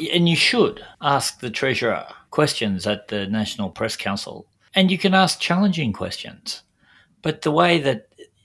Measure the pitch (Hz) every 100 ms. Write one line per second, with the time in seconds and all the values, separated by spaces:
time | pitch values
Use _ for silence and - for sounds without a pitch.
0 | 160 175 170 160 - 247 135 - - -
1 | 147 139 - - 123 110 135 120 117 90
2 | - - - - 151 - 110 95 104 101
3 | - 104 98 110 104 - 98 - 110 -
4 | 98 101 - - - _ _ 190 185 185
5 | 196 190 180 - - 175 202 165 127 95
6 | 95 - - 98 - - - _ _ _
7 | _ _ 160 156 - 151 175 170 139 123
8 | - - - _